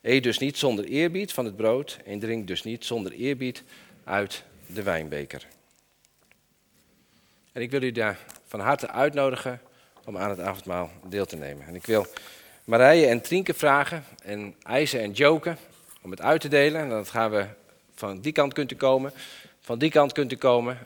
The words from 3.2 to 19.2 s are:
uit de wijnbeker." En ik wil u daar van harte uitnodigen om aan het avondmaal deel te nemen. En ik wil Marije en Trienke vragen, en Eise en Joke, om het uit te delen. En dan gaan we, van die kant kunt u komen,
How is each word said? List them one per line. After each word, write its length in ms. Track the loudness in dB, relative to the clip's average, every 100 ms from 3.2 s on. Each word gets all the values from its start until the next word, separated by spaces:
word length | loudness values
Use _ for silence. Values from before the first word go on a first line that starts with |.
| -6 -4 -6 -8 -18 -20 -20 _
uit 380 | -4 -2 -2 -8 -16 -20 -12
de 160 | -6
wijnbeker." 640 | -2 -2 -4 -8 -8 -14 -18 _ _ _ _ _ _ _ _ _ _ _ _ _ _ _ _ _ _ _ _
En 100 | -8
ik 80 | -4
wil 120 | -2
u 100 | -2
daar 260 | -2 -2 -4 -14 -20 _
van 140 | -4
harte 300 | 0 0 -2
uitnodigen 680 | 0 0 2 -2 -2 -8 -10 _ _ _ _
om 120 | -12 -6
aan 140 | -6
het 100 | -4
avondmaal 500 | -6 -6 -6 -6 -6 -12
deel 220 | -10 -6 -6
te 100 | -6
nemen. 300 | -12 -12 -14
En 80 |
ik 120 | -14 0
wil 200 | 0 0 -10 -18 -20 -20 -20
Marije 420 | 0 6 8 8 6
en 140 | 4
Trienke 340 | 0 -2 -2
vragen, 500 | 0 4 4 2 -6 -12 -20
en 320 | -12 -10 -10 -16
Eise 360 | -4 -2 0 -2
en 140 | -4
Joke, 440 | 4 4 4 0 -8 -14 _ -20 -20
om 80 | -16
het 100 | -4
uit 200 | 2 2
te 80 | 4
delen. 320 | 4 4 2
En 80 | -4
dan 180 | -4 -4
gaan 240 | 0 2
we, 160 | 2 -2 -8 _ _ _
van 260 | -12 -10 -6
die 120 | -2
kant 200 | 2 2
kunt 200 | 0 -6
u 40 | 0
komen, 360 | 2 2 0 -10